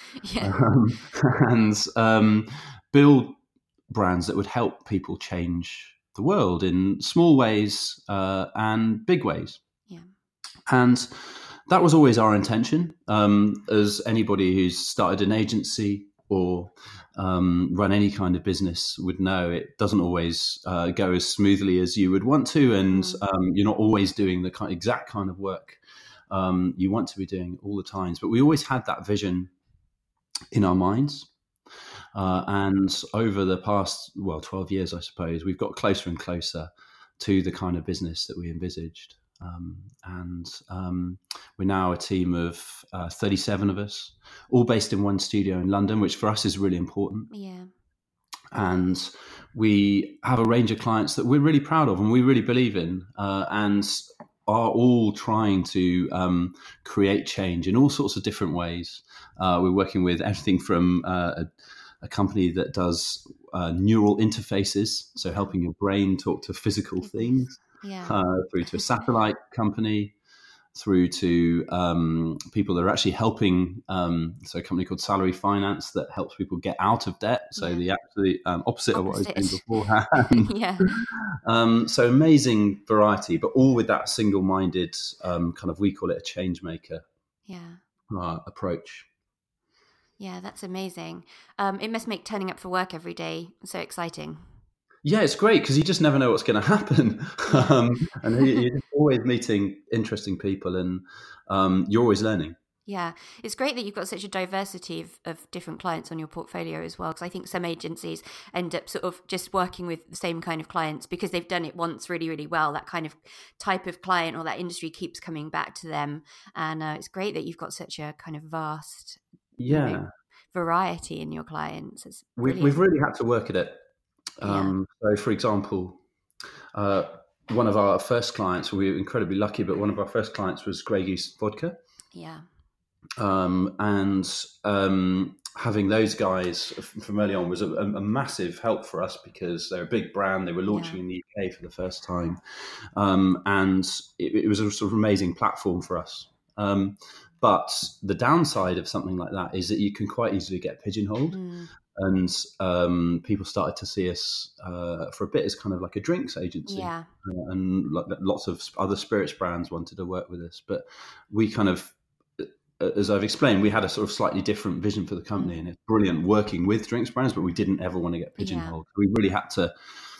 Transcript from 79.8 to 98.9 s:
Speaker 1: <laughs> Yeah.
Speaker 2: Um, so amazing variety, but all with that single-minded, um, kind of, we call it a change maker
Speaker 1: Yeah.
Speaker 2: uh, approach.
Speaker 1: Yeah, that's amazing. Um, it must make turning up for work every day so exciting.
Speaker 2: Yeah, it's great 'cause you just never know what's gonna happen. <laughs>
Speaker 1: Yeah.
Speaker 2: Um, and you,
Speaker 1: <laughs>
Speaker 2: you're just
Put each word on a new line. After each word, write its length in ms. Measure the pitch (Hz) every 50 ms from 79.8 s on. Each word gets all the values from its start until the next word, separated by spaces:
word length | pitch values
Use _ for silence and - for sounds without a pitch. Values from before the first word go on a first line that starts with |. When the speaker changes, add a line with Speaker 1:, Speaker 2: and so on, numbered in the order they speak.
| 101 98 110 107 104 - - 139 117 - - 117 107 107
Speaker 1:
<laughs> 40 | -
Yeah. 220 | 202 226 180 190 180 190 190 208 226 233 - - 226 220 - 175 135 - 113
Speaker 2:
Um, 400 | 113 117 117 117 113 117 117 -
so 200 | - - 120 120
amazing 720 | 123 135 156 160 160 143 120 127 117 107 104 101 98 101 - -
variety, 500 | 110 107 104 104 104 95 - - 85 80
but 140 | - 113 -
all 180 | 135 131 135 131
with 140 | 117 110 113
that 220 | 104 - - -
single-minded, 880 | - - 107 104 98 98 92 95 95 95 95 90 82 92 87 82 - - - - - - -
um, 300 | 90 90 85 87 85 85
kind 160 | - - 90
of, 80 | 82 82
we 120 | 101 101 95
call 180 | - - 87
it 60 | 85 85
a 40 |
change 400 | - - - 90 92 92 87 82
maker 440 | - 85 82 80 - - 82 80 - _ _ _ _ _ _ _ _
Speaker 1:
Yeah. 320 | - 190 180 170 170 170 180 _ _ _ _ _ - 104
Speaker 2:
uh, 240 | 92 90 87 82 82 -
approach. 600 | - - - - 92 85 80 - - - - - _ _ _ _ _ _ _ _ _ _ _ _ _ _ _ _ _ _ _ _ _ _ -
Speaker 1:
Yeah, 220 | 202 190 180 180
that's 220 | 175 196 - - -
amazing. 600 | 185 180 185 190 190 180 - 165 165 165 175 165 _ - - - _ _ -
Um, 200 | 196 196 190 196
it 120 | - 214
must 160 | 226 226 226 233
make 180 | 214 185 -
turning 240 | - 214 208 196 185
up 100 | - -
for 100 | - 185
work 240 | 180 185 180 185 -
every 200 | 156 165 175 170
day 360 | - 170 165 165 165 170 170 - _ -
so 160 | 185 - 180
exciting. 580 | 170 - - - 175 165 160 - 151 151 160 156 - - - - _ _ _ _ _ _ _ _ -
Speaker 2:
Yeah, 180 | 147 185 220
it's 140 | 202 - -
great 280 | - 190 220 226 160 -
'cause 140 | - 135 143
you 60 | 160
just 180 | 170 185 -
never 160 | 165 151 139 135
know 140 | 131 123
what's 120 | 110 - -
gonna 160 | - 117 104
happen. 640 | 101 - 202 208 208 - - - 135 113 104 - - - - -
<laughs> 160 | - - -
Speaker 1:
Yeah. 140 | 143 123 -
Speaker 2:
Um, 260 | 143 131 123 120 120 123 156 - - - -
and 220 | 110 113 123 135
you, 80 | 135 123
Speaker 1:
<laughs> 80 | 110
Speaker 2:
you're 100 | 120 123
just 160 | 127 139 - _